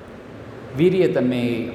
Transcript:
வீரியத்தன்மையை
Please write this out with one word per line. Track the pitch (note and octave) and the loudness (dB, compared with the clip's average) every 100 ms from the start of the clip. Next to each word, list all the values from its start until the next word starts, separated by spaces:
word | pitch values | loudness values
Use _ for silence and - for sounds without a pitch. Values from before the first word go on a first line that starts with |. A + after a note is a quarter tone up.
| - - - - - - - B2+ | -18 -18 -16 -16 -16 -14 -10 2
வீரியத்தன்மையை | F3 F#3 E3 C#3 B2 B2 A#2+ A#2 - | 4 6 4 4 2 2 0 0 -4